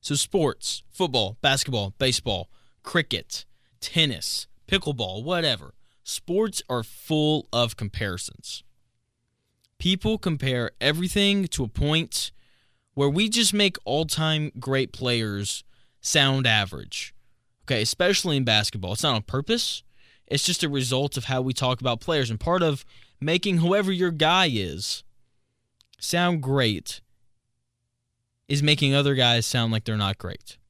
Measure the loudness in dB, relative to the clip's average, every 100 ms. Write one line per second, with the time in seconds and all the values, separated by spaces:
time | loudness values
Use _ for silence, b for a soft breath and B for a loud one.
0 | -2 -2 0 2 2 0 -6 -8 -10 -2
1 | 0 2 0 0 0 2 0 -2 -2 0
2 | 0 0 -2 -4 -4 -16 -20 _ -4 -2
3 | -2 -6 -8 -14 -14 -20 _ _ -6 0
4 | 0 0 -6 -8 -10 -20 -4 -4 -2 -4
5 | -4 -6 -4 -2 0 -2 -6 -20 -20 _
6 | -12 -12 -2 0 0 -2 -4 -4 -4 -12
7 | -2 0 2 0 -2 -2 -2 -2 -8 -6
8 | -6 -6 -10 -14 -16 -16 -16 _ _ _
9 | _ _ _ _ _ _ _ _ -2 0
10 | 0 -2 -2 -2 -2 -2 -4 -2 -2 0
11 | 0 2 2 2 0 -2 -4 -2 0 2
12 | 0 -6 -8 -10 _ _ _ _ _ 0
13 | 0 2 0 2 2 4 2 0 -4 -2
14 | 0 0 0 0 -2 -6 -2 0 -2 -2
15 | 0 0 0 -2 -4 -6 -10 -20 -20 _
16 | -2 2 4 4 4 2 2 -6 -10 -10
17 | -10 -14 _ _ _ _ -4 0 0 2
18 | 2 2 2 0 2 2 2 -4 -6 -2
19 | 0 0 -2 -6 0 0 0 -6 -12 b
20 | b b b -2 0 0 0 0 0 0
21 | 0 -2 -2 -2 0 0 0 0 -2 -2
22 | 0 0 0 -2 0 2 2 0 -6 b
23 | b b -2 0 2 2 4 4 2 0
24 | 0 2 4 4 4 2 -2 -4 -6 -8
25 | -10 _ _ _ _ _ _ _ _ _
26 | -4 0 2 0 0 2 2 0 -6 -14
27 | _ _ _ _ _ _ _ _ _ _
28 | _ _ _ _ _ 0 4 4 4 4
29 | 4 4 4 4 2 0 2 0 0 -2
30 | 0 -2 -8 -12 -16 -20